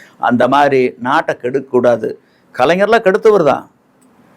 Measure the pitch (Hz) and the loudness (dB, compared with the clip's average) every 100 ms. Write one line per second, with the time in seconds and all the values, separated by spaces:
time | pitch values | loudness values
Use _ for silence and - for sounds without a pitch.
0 | - - 113 120 123 139 143 135 127 - | -20 -6 -2 0 2 2 2 2 -2 -4
1 | 123 156 165 143 123 135 - 123 127 113 | -4 -2 -2 -6 -6 -6 -4 0 0 0
2 | - - _ _ _ - 135 185 208 226 | -4 -10 _ _ _ -2 0 0 0 0
3 | 190 196 220 208 147 - - _ _ _ | 0 2 2 2 2 -2 -8 _ _ _
4 | _ _ _ | _ _ _